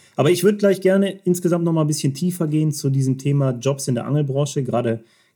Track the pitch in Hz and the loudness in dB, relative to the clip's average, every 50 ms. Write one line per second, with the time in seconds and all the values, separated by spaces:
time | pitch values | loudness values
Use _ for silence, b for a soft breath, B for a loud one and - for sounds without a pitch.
0 | b b b 127 135 156 180 175 180 214 208 208 208 202 185 190 185 185 190 196 | b b b 0 2 2 2 4 2 2 2 2 2 2 2 2 2 2 4 4
1 | 196 190 190 - - 180 175 180 - 170 175 170 170 170 165 160 151 147 151 - | 2 0 -2 -2 0 0 0 0 0 0 0 0 0 0 2 2 0 0 0 -2
2 | - 139 139 - 175 180 180 - 170 151 151 156 156 156 143 - - 135 135 139 | -2 -2 -2 -2 -2 -2 -2 -2 -2 -2 0 0 0 0 -2 -2 -2 -2 0 0
3 | 131 135 127 131 - 143 143 143 135 131 120 117 120 135 139 135 - - 123 117 | 0 0 -2 -2 -2 0 0 0 0 0 -2 -2 -2 -4 -4 -2 -2 -4 -4 -2
4 | 117 120 139 151 147 135 131 139 147 139 - 151 127 117 113 120 120 113 113 110 | -2 -2 -2 0 0 0 -2 -2 -2 -2 -2 -4 -4 -2 -2 -2 0 0 -2 -4
5 | b b b b b b b | b b b b b b b